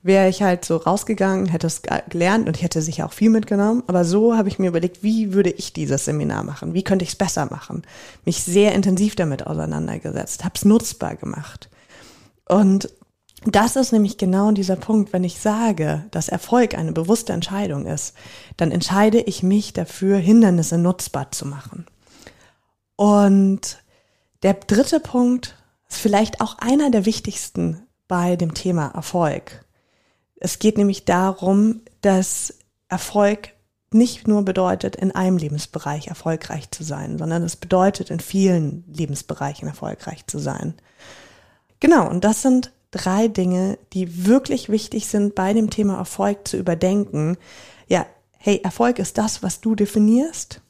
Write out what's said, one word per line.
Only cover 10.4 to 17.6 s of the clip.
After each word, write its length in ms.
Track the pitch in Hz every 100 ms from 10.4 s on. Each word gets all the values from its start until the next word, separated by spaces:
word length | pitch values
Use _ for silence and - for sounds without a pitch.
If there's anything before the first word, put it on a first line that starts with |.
hab's 220 | 180 - 202
nutzbar 500 | 226 226 - - -
gemacht. 540 | - - 147 - - _ _ - - - - _ _
Und 420 | 185 196 196 - _ _ _ _ - 226
das 300 | 202 226 269
ist 160 | 254
nämlich 260 | 226 202 -
genau 340 | 185 190 208
dieser 240 | 208 185 185
Punkt, 360 | - 220 202
wenn 120 | 185
ich 160 | 180 -
sage, 680 | 214 214 233 175 156 156 208
dass 180 | 165 -
Erfolg 480 | 175 - 247 233 -
eine 140 | 160
bewusste 420 | 160 165 233 -
Entscheidung 520 | 175 170 196